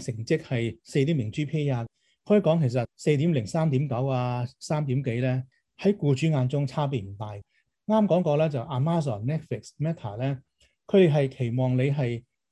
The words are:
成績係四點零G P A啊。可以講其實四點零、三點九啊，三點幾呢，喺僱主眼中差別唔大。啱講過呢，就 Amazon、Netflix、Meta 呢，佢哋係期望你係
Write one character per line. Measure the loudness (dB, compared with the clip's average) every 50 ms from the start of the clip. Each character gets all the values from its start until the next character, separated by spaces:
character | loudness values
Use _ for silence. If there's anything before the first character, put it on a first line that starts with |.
| -2
成 | -6 -8 -8 -2
績 | -2 -2 -2
係 | -2 -4 -4 -2 -2 -4 -6 -8 _
四 | -4 -2 0 0
點 | 2 0 -2
零 | -2 -4
G | -4 -4 -6
P | -4 -2 -2 -2 -2
A |
啊。 | -2 -4 -4 -8 -12 _ _ _ _ _ _
可 | 2 2 4
以 |
講 | 4 4 2 4
其 | 2 2 0
實 | 0 -4 -4 _ _
四 | 0 2 2
點 | 4 2 2 2
零、 | 0 -2 -2
三 | -2 0 0 2
點 | 0 0 0 -2
九 | -2 -2 -2
啊， | 0 0 -2 -2 -2 -2 -4 -4 -6 -8 _
三 | -6 -4 -4 -2 -2
點 | -2 -2 -2
幾 | -2 -2 -2 0
呢， | 0 0 -2 -2 -4 -8 _ _ _ _ _ _
喺 | 0 0 0
僱 | 2 2 0 0
主 | 2 2 0
眼 | 2 2 0 0
中 | 0 -2 -2 -2
差 | -2 -2 -2
別 | -2 -2 -4 -6
唔 | -6 -10
大。 | -12 -12 -12 -12 -14 -16 _ _ _ _ _ _ _ _
啱 | 0 2 2 4
講 | 4 4 2
過 | 4 2 2
呢， | 2 2 2
就 | 0 -2
Amazon、 | -4 -4 -2 0 0 2 2 0 0 -2 -4 -4 -2
Netflix、 | -2 -2 -4 -4 -6 -10 -10 -10 -14 _ _
Meta | -4 -4 -4 -4 -8 -10 -6 -4
呢， | -4 -4 -4 -4 -8 _ _ _ _ _ _ _ _ 2
佢 | 6 6 6 6
哋 | 6
係 | 4 2 0
期 | -2 -2 -4 -2
望 | 0 0 0 2 2 2
你 | 2
係 | 0 0 0 -2 -2 -2 -6 -10 _ _ _ _ _